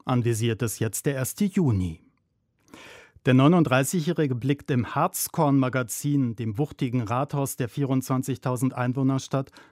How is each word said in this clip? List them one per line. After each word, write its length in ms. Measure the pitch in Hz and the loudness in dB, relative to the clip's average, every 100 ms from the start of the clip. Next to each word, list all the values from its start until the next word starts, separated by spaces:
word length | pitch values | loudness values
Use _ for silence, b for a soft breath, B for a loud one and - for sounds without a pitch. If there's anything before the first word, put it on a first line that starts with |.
Anvisiert 580 | - 127 117 110 117 110 | -2 0 2 0 0 -2
ist 160 | 117 - | -4 -2
jetzt 300 | 110 - 151 | -4 -4 -4
der 80 | 135 | -4
erste 300 | 127 - 208 | -4 -2 -2
Juni. 580 | 196 151 101 90 80 _ _ _ _ _ _ B B B B B B - | 2 2 2 -2 -6 _ _ _ _ _ _ B B B B B B 4
Der 80 | |
neununddreißigjährige 1000 | 127 139 180 139 127 139 180 156 165 147 123 | 6 8 6 4 2 2 0 -2 0 0 0
blickt 340 | 131 143 - | -2 -2 0
im 240 | 131 113 | -2 0
Harzkorn-Magazin, 1400 | 139 165 - - - 151 139 127 131 117 - 147 143 123 110 | -2 -2 -2 -6 0 2 4 2 -2 -4 -4 -2 0 -2 -4
dem 240 | 113 107 | -6 -4
wuchtigen 420 | 151 - 135 123 | -4 -4 -4 -2
Rathaus 540 | 110 123 120 143 139 - | -2 -2 -2 -2 -4 -4
der 140 | 123 | -6
vierundzwanzigtausend 1040 | - 135 131 - 131 127 127 131 123 127 127 | -4 -2 -2 0 -2 -2 -4 -4 -2 -2 -2
Einwohnerstadt, 760 | 123 127 135 135 - 135 135 B B | -4 0 0 0 -2 -4 -4 B B